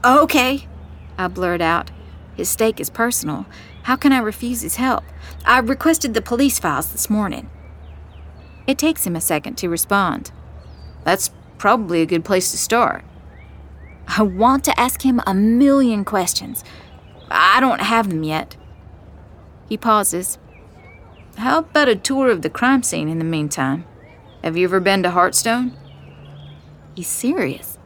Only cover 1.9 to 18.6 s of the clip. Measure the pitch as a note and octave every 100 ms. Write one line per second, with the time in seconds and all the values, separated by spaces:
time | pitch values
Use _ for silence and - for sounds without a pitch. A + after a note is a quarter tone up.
1.9 | - - - - - F3 - A3 G#3+ -
2.9 | - A#3 A#3+ D#3 E3+ G3 - - - -
3.9 | C4 C#4+ C4 G#3+ G#3+ A#3+ A#3+ E3 - B3+
4.9 | - - - - - - B3+ A3+ C4+ D#4+
5.9 | D#4+ C4 A3 - A#3+ C#4 - F3 C#3 -
6.9 | - - G#3+ G3+ - - - - - -
7.9 | - - - - - - - - C#4 D#4
8.9 | D#4 - E3+ F3+ D3+ - - F3 E3 -
9.9 | G3+ F3+ - - - - - - - -
10.9 | - D#3 F#3+ - - - - G3+ A#3 F#3+
11.9 | E3+ E3 F3 E3 F#3+ F3+ - - A#3 A3
12.9 | - - - - - - - - - -
13.9 | - - - G#3 F#3 A#3 C4+ C#4 - B3+
14.9 | - C4 A#3+ - F#3+ G#3+ A#3+ C#4 C#4 B3+
15.9 | G#3+ F#3+ G3+ F3 - - - - - -
16.9 | - - - - D#2+ F3+ A3+ C4 - G3+
17.9 | A3+ G#3 D#3+ D#3 D#3 - -